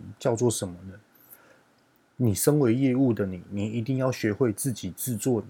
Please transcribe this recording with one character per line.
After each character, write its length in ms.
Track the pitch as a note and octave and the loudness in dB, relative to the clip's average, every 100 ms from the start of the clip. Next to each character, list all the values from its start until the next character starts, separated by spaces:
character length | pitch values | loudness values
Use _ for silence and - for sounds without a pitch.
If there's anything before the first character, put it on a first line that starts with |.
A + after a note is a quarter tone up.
| F#2+ - | -14 -4
叫 180 | C3 A2+ | -2 2
做 140 | B2 | 2
什 180 | - G2 | 0 -6
么 60 | F2 F#2+ | -10 -16
呢？ 40 | F#2+ _ _ _ - _ _ _ _ _ _ _ - | -18 _ _ _ -20 _ _ _ _ _ _ _ 0
你 160 | B2 | 0
身 260 | F#2+ - D3+ | 4 4 4
为 140 | B2+ | 4
业 220 | B2 C3+ B2 | 4 2 4
务 160 | C3+ | 2
的 140 | G#2+ G2 | 2 -2
你， 180 | F2+ - | -6 -8
你 200 | G2+ G#2+ | -6 -4
一 120 | A#2 | -4
定 160 | A#2 C3 | -2 -2
要 120 | C3 | -2
学 220 | B2 A2 | 0 -2
会 220 | G2+ B2 | 2 0
自 180 | G2+ C#3 | 0 -4
己 200 | G#2 F#2+ | -4 -8
制 260 | - - A2 | -8 -6 -2
作 260 | C3 A2+ | 0 0